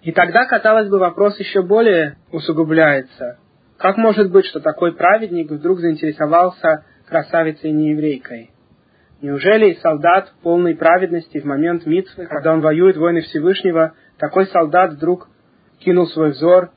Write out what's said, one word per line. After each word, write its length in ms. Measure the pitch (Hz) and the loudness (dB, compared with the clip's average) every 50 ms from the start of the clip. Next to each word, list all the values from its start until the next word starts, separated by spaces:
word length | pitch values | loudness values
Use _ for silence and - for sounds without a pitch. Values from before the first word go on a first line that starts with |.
И 100 | _ 165 | _ -4
тогда, 340 | 160 190 180 175 170 226 254 | 0 0 0 2 2 0 0
казалось 440 | 247 254 214 - 220 220 220 214 202 | 2 -2 0 2 2 2 2 2 0
бы, 80 | 196 | 0
вопрос 420 | 190 185 175 170 - 202 208 202 - | 0 0 0 0 0 0 0 0 -4
еще 220 | 196 - - 202 | -12 -4 -4 -4
более 560 | 185 175 202 220 233 226 190 170 156 147 143 _ _ _ | 0 0 2 2 4 2 2 2 0 -2 -6 _ _ _
усугубляется. 1040 | - 160 151 - 160 151 160 156 160 160 160 151 143 135 127 _ _ _ 131 120 123 _ _ _ _ _ _ _ _ | -12 -8 -6 -4 -2 -2 -2 0 2 2 4 2 2 0 -4 _ _ _ -14 -14 -14 _ _ _ _ _ _ _ _
Как 200 | _ - 185 196 | _ -2 0 0
может 340 | 214 226 226 202 208 208 190 | 2 2 2 2 2 0 4
быть, 140 | 175 196 185 | 4 2 2
что 140 | - - 156 | 2 -6 -4
такой 340 | 139 156 151 - 180 170 165 | -4 -4 -2 0 -2 -4 -2
праведник 560 | - 170 175 202 226 226 196 175 170 160 151 | 0 2 2 2 2 0 -4 -6 -6 -6 -6
вдруг 300 | 151 147 147 170 190 180 | -8 -6 -2 -2 -2 0
заинтересовался 1040 | 170 170 160 151 - 156 147 - 156 147 156 170 180 185 175 - - 165 156 151 _ _ _ _ _ | 0 -4 -2 -2 -4 -6 -4 -4 -2 0 2 2 2 2 -2 -2 -2 -2 -2 -2 _ _ _ _ _
красавицей 640 | _ 165 165 147 - - 170 165 160 151 151 - 156 | _ -4 -4 -4 -2 -2 -2 -2 -2 -6 -6 -6 -4
нееврейкой? 800 | 151 151 156 151 151 151 151 156 143 131 - - 123 117 113 _ _ _ _ _ _ _ _ _ _ _ _ _ _ _ | -2 0 0 0 -2 -2 -2 -4 -6 -6 -10 -16 -18 -18 -20 _ _ _ _ _ _ _ _ _ _ _ _ _ _ _
Неужели 520 | 143 143 143 139 135 190 214 220 220 196 165 - | -10 -8 -8 -2 0 2 2 4 4 2 0 0
солдат 520 | - 170 156 147 143 170 175 190 190 - _ _ | -2 -2 -2 0 2 2 2 2 0 -4 _ _
полной 340 | _ 170 170 175 175 170 160 | _ -2 0 0 0 0 -2
праведности 640 | 165 160 165 170 185 190 175 170 170 165 _ _ 151 | 0 2 2 2 2 0 -2 -4 -8 -8 _ _ -10
в 60 | 147 | -8
момент 400 | 143 139 139 156 170 175 165 - | -6 -4 -2 -2 -2 -2 -4 -4
мицвы, 400 | 151 160 185 190 - - - 175 | -2 -2 -2 -2 -6 -14 -18 -14
когда 280 | 165 151 147 139 160 160 | -10 -10 -4 -2 0 0
он 80 | 160 | 2
воюет 340 | 151 160 156 160 180 190 185 | 2 0 2 4 4 2 2
войны 260 | 151 156 170 170 170 | 2 0 0 0 -2
Всевышнего, 720 | 160 - - 160 147 180 196 190 - 185 170 165 160 160 _ _ _ _ _ | -4 -4 -8 -2 0 0 -2 0 -2 -2 2 2 0 0 _ _ _ _ _
такой 300 | _ - 151 - 180 196 | _ -8 -2 0 0 0
солдат 460 | 190 - 180 165 151 147 175 190 180 156 | 0 0 0 0 2 2 2 0 0 -2
вдруг 340 | 143 156 160 180 180 - _ _ _ _ _ _ _ _ _ _ _ | -4 -2 -2 -2 -4 -6 _ _ _ _ _ _ _ _ _ _ _
кинул 280 | - 180 180 180 175 | -2 0 2 2 2
свой 240 | 160 - 160 160 151 | 0 -2 -2 -2 -2
взор 400 | 139 127 151 170 180 185 175 175 _ | -2 0 2 4 4 4 4 0 _